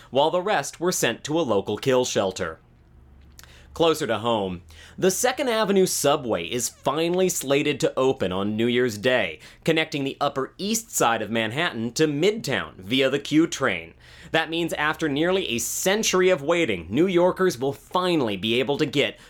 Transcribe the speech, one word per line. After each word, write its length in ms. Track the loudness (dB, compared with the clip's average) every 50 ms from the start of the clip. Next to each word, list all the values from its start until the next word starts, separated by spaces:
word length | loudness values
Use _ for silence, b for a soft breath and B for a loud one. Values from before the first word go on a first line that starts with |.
| B B
while 200 | 0 2 2 2
the 120 | 2 0 0
rest 380 | 0 0 0 -2 -4 -6 -4
were 120 | -4 -2 0
sent 300 | 0 0 0 -2 -2 -4
to 140 | -2 -2 0
a 40 | 0
local 340 | 2 0 0 0 -2 -4
kill 300 | -2 0 2 4 4 2
shelter. 520 | 2 0 0 0 0 -2 -4 -6 -8 -8 -10 _ _ -20 -20 _ _ -20 -20 -20 -20 -20 -20 -20 -20 -20 B B B B B B B -2
Closer 340 | 2 2 2 2 2 0 -2
to 100 | -2 -2
home, 440 | 0 0 0 0 0 -2 -4 -8 -12 B B B B B B
the 140 | -2 0 0
Second 380 | 2 2 0 -2 -2 -2 -2 -2
Avenue 380 | 0 0 0 2 4 4 4
subway 600 | 2 2 0 2 2 2 2 0 -2 -2 -2 -2
is 220 | -4 -4 -4 -4 -6
finally 600 | -8 -6 -4 -2 -2 0 0 0 0 2 0 0
slated 500 | 0 -2 -2 0 2 2 2 0 0 0
to 180 | -2 -2 0
open 360 | 2 2 2 2 0 -2 -2 -2
on 240 | -2 -2 -2 -2
New 100 | 0 0
Year's 320 | 0 2 2 0 0 -2 -2
Day, 400 | 0 2 2 2 0 -2 -6 B B B B B -2
connecting 380 | 0 0 2 0 -2 -2 -4 -4
the 140 | -4 -4 -2
Upper 320 | -4 -2 -2 -2 -6 -6 -6 -8
East 320 | -6 -4 -4 -4 -6 -6
Side 320 | -2 0 2 2 2 0 -2
of 80 | -2
Manhattan 640 | -2 -2 -2 -2 -2 -4 -4 -4 -4 -4 -6 -4 -2
to 160 | 0 0 0
Midtown 680 | 0 0 0 0 0 -2 -4 -4 -4 -4 -4 -6 -10 -14
via 300 | -8 -2 0 2 2 2
the 120 | 0 -2
Q 260 | -2 0 2 2 2
train. 480 | 2 0 -2 -2 -2 -2 -4 -6 -12 -18 B B B B B B B -2
That 180 | -2 -2 -2
means 220 | -2 -4 -4 -2 -2
after 360 | -2 -2 -2 0 0 -2 -2
nearly 420 | 0 2 2 2 2 0 0 -2
a 80 | -4 -4
century 720 | -4 -4 -6 -2 -2 0 0 0 0 0 2 4 4 4
of 120 | 2 2 2
waiting, 460 | 0 0 2 2 0 0 -4 -4 -2
New 160 | 0 2 2
Yorkers 500 | 4 4 4 4 4 4 2 0 0 0
will 180 | 0 -2 -4 -4
finally 600 | -6 -6 -4 -2 0 0 2 2 2 2 0 -2
be 220 | -2 0 0 2 2
able 200 | 2 0 0 0
to 80 | -2
get 300 | 0 0 0 0 0 -2 B B